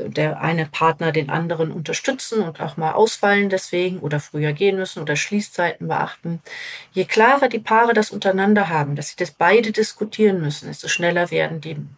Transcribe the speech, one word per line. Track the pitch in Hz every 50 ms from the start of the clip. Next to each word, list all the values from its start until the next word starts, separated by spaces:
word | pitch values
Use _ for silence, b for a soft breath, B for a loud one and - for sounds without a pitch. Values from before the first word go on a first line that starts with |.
| - -
der | - 151 151 156 147 -
eine | 160 160 170 165 156
Partner | 151 - - 160 165 160 - 170 160
den | 147 156 143 151
anderen | 151 160 165 170 170 160 160 151
unterstützen | - 175 143 - - - - - - - - - 226 220 190
und | 190 - -
auch | 165 156 -
mal | 165 156 160
ausfallen | - - 220 226 - - - 202 202 202 202 196
deswegen | 190 185 - - 180 175 180 185 185 180
oder | 147 143 151 147
früher | - - - 151 151 151 147
gehen | 151 196 202 190
müssen | 190 190 - - 175
oder | 156 151 147
Schließzeiten | 147 - - 208 208 208 - - - 175 170 - - 170
beachten. | 160 156 - 151 - - - - 170 170 165 B B B B B B B B B B _
Je | 185 185
klarer | - - 220 226 247 277 285 269 247
die | 240 226
Paare | - - 220 226 233 233 233
das | 214 214 -
untereinander | - 208 - 196 190 190 196 208 214 208 190 165
haben, | 165 151 147 143 143
dass | 143 147 -
sie | -
das | - 175 -
beide | - - 170 175 202 233 226 214
diskutieren | 208 220 214 - - - 208 214 - 214 214 202 190 175
müssen, | 156 147 147 - 151
desto | 147 151 - -
schneller | - - 175 170 175 175 180 175 170
werden | 165 160 156 156 165 156
die, | - 160 151 147 147 - -